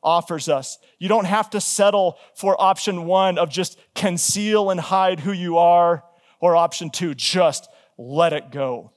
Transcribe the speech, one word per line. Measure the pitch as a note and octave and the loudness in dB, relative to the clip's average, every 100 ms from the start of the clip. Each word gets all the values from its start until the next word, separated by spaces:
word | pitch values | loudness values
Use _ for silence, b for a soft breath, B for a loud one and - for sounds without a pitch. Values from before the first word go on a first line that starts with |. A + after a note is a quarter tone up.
offers | D#3+ E3+ E3 E3 C#3+ | 2 0 -2 -8 -2
us. | C#3 C3+ - b b | -4 -4 -18 b b
You | F#3 | -2
don't | A3 F#3 | 0 0
have | G#3 G#3 | -2 -2
to | G#3+ | -6
settle | - - G3+ G3+ F#3 - B | -6 2 2 4 0 -4 B
for | - G3 G3 | -6 -2 2
option | F#3+ F#3+ - F3+ | 2 2 -2 -6
one | E3+ F#3 F#3+ F3 | 0 2 2 0
of | E3+ | -2
just | C3+ E3+ - b | -2 -6 -8 b
conceal | - G3 F3 - G3 G#3 G#3+ G3 | -4 -4 -2 -2 -2 0 0 0
and | F3+ | -2
hide | D#3 F#3+ F#3+ F3+ | -2 0 2 0
who | D3+ | -6
you | G3 F3+ E3+ | -6 -2 4
are, | F3 F3 F3 E3+ - b b b | 6 6 4 0 -6 b b b
or | F3 E3+ | 2 4
option | E3+ - E3 | 2 -2 -10
two, | - F3 | -6 -6
just | C3+ - F#3 E3+ C#3 - b b _ | -4 -4 2 0 0 -12 b b _
let | A#2+ C#3+ E3+ | -8 0 0
it | D3 C#3 | 0 -8
go. | C#3 C3+ A#2+ G#2+ | -8 -6 -6 -12